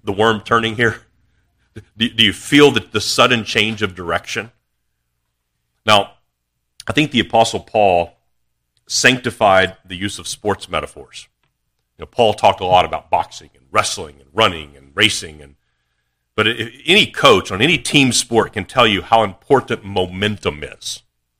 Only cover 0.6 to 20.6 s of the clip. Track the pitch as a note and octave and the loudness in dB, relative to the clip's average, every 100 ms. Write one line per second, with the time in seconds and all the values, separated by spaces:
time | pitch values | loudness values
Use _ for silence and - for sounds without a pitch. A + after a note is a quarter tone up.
0.6 | A2+ A2 A#2 G#2 _ _ _ _ _ _ | -2 -2 -2 -2 _ _ _ _ _ _
1.6 | _ - - - A#2+ - G#2+ - - C#3+ | _ -20 -16 -4 -2 0 0 0 0 4
2.6 | D3 A2 - G#2+ - - B2 A#2+ G#2 A#2 | 6 4 -4 -6 -2 2 2 2 -2 -2
3.6 | G#2+ G#2+ G#2 F2+ F2 E2 - A2+ A2+ _ | -2 -4 -8 -8 -6 -6 -6 -12 -12 _
4.6 | _ _ _ _ _ _ _ _ _ _ | _ _ _ _ _ _ _ _ _ _
5.6 | _ _ A2 G#2 G2 _ _ _ _ _ | _ _ 2 2 2 _ _ _ _ _
6.6 | _ - - - D3+ B2 F#2+ A2+ A2 G#2 | _ -16 -6 -2 -2 0 0 0 0 -2
7.6 | - A2 G2+ F2+ E2 _ _ _ _ _ | -4 0 2 2 -2 _ _ _ _ _
8.6 | _ _ - - B2+ B2+ B2 - G#2 F#2+ | _ _ -10 -2 0 0 -2 0 2 4
9.6 | F#2 - F#2+ F#2 G2+ - F2 - G#2 G2 | 2 -4 -16 -10 -10 -10 -14 -8 -6 -6
10.6 | - D#2+ D2 - C2+ - - _ _ _ | -6 -8 -8 -12 -20 -20 -20 _ _ _
11.6 | _ _ _ - D#2 - A2+ - G#2 F#2 | _ _ _ -20 -8 0 0 2 2 2
12.6 | F#2 F2+ E2 F2 - E2+ - - D#2 _ | 2 2 2 -4 -4 -4 -4 -12 -20 _
13.6 | C2 G#2+ - - D#2 C#2+ C2+ E2 A2 E2 | _ -2 -2 -4 -12 -18 _ 0 0 -2
14.6 | D2 C#2 C#2 D2+ G#2+ - F2 D2+ C#2+ C#2+ | -12 -20 _ 0 0 -2 -10 -18 -20 _
15.6 | _ _ _ _ _ _ _ - G#2+ A#2 | _ _ _ _ _ _ _ -2 -2 -2
16.6 | A#2 - D3+ G3+ D3+ - C#3+ G2 - F#2+ | -8 -6 2 2 2 2 4 4 2 -2
17.6 | C#3+ D3+ - D3+ C3 - - A#2 G2+ G#2 | 0 0 0 2 2 0 0 0 0 -4
18.6 | F#2 B2+ A2+ G2 - A2+ G#2 F2 - C3 | -4 0 2 0 0 0 0 -4 0 0
19.6 | - A2+ G2 G2 F#2 F#2 G#2+ G#2 F#2 D2+ | 0 -8 -8 -6 -6 -4 -6 -4 -8 -8